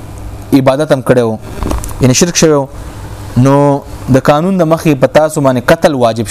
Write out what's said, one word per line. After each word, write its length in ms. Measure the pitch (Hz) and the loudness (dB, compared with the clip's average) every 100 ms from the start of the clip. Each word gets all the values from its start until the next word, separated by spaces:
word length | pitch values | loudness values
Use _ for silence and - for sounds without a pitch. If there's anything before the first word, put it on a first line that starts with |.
| - - - - - | -16 -16 -14 -14 0
عبادت 380 | 139 131 131 151 | 2 2 2 0
هم 100 | 135 | 0
کړی 180 | 117 123 | 2 2
و، 160 | 117 110 - - - - - - | 2 -2 -10 -8 -4 -4 -6 0
یعنی 120 | 127 | 0
شرک 220 | 127 175 - | 2 0 2
شوی 160 | 160 | 2
و. 140 | 147 135 - - - - - - - | 2 -2 -8 -14 -14 -14 -14 -6 0
نو 180 | 131 143 143 139 - - - | 4 4 2 0 -4 -10 0
د 40 | 131 - | 2 2
قانون 300 | 147 180 190 | 0 0 0
د 60 | |
مخې 380 | 160 160 165 139 | 0 0 0 2
په 60 | - | 2
تاسو 340 | 151 156 156 | 2 0 0
باندې 200 | 135 127 - | 0 0 0
قتل 220 | 165 180 139 | 2 2 2
واجب 320 | 120 113 107 | 0 0 -2